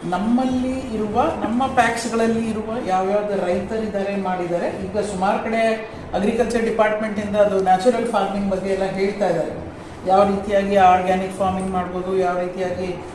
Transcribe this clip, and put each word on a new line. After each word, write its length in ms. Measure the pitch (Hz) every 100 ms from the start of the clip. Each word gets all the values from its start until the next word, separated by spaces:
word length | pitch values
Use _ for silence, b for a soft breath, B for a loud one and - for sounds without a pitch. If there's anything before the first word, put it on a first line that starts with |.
ನಮ್ಮಲ್ಲಿ 920 | 170 180 214 247 262 254 254 262 254 220
ಇರುವ, 280 | 208 220 294 -
ನಮ್ಮ 240 | 202 233 269
ಪ್ಯಾಕ್ಸ್ಗಳಲ್ಲಿ 800 | - 233 233 233 226 226 226 226
ಇರುವ 380 | 214 220 226 -
ಯಾವ್ಯಾವ್ದು 580 | 185 190 208 202 196 180
ರೈತರಿದ್ದಾರೆ, 760 | 190 - 220 214 196 196 202
ಮಾಡಿದ್ದಾರೆ, 640 | 190 180 175 175 277 202 190
ಈಗ 120 | 208
ಸುಮಾರು 460 | 202 185 190 214
ಕಡೆ 480 | 226 226 226 220 - B B
ಅಗ್ರಿಕಲ್ಚರ್ 480 | - 226 233 233 233
ಡಿಪಾರ್ಟ್ಮೆಂಟಿಂದ 760 | 220 208 208 214 220 208 202 208
ಅದು 260 | 202 190
ನ್ಯಾಚುರಲ್ 460 | 185 185 254 233 226
ಫಾರ್ಮಿಂಗ್ 420 | 214 196 202 196
ಬಗ್ಗೆ 200 | 185 190
ಎಲ್ಲ 140 | 190
ಹೇಳ್ತಾ 440 | 190 190 196 202 190
ಇದ್ದಾರೆ. 420 | 165 - - - - B B 185
ಯಾವ 160 | 190
ರೀತಿಯಾಗಿ 520 | 202 196 196 196 196 202
ಆರ್ಗ್ಯಾನಿಕ್ 580 | 185 185 180 185 190
ಫಾರ್ಮಿಂಗ್ 380 | - 190 190 190
ಮಾಡ್ಬೋದು, 460 | 185 180 180 180 190
ಯಾವ 220 | 180 180
ರೀತಿಯಾಗಿ 640 | 180 185 185 180 185 175 -